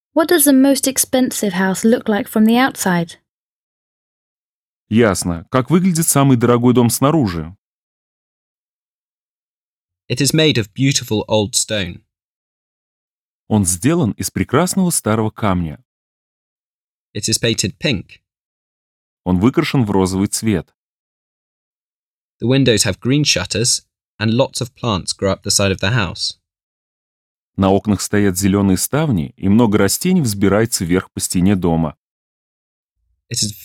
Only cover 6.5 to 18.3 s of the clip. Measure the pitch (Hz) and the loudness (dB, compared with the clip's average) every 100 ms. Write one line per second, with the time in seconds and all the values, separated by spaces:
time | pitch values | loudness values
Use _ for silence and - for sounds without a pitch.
6.5 | 120 123 120 117 - 135 160 107 85 78 | 4 4 4 2 2 0 2 0 -4 -10
7.5 | 95 _ _ _ _ _ _ _ _ _ | -16 _ _ _ _ _ _ _ _ _
8.5 | _ _ _ _ _ _ _ _ _ _ | _ _ _ _ _ _ _ _ _ _
9.5 | _ _ _ _ _ - 120 139 156 156 | _ _ _ _ _ -8 -2 0 2 2
10.5 | 120 101 - 135 - - 107 - 107 101 | 0 -4 -2 -2 -2 -4 -4 0 -2 0
11.5 | - - 107 87 - _ _ _ _ _ | -4 -4 -6 -6 -12 _ _ _ _ _
12.5 | _ _ _ _ _ _ _ _ _ - | _ _ _ _ _ _ _ _ _ -2
13.5 | 107 92 90 131 170 117 - - - - | 0 0 0 0 2 0 -2 -6 -4 0
14.5 | 131 180 - 180 - 104 110 110 - 104 | 0 0 0 -2 -2 -2 -2 -2 -2 -2
15.5 | 90 82 71 _ _ _ _ _ _ _ | -2 -4 -10 _ _ _ _ _ _ _
16.5 | _ _ _ _ _ _ 110 - - 117 | _ _ _ _ _ _ -8 -4 -2 -2
17.5 | 110 98 - 156 104 - - _ | -2 -4 -4 -4 -4 -8 -20 _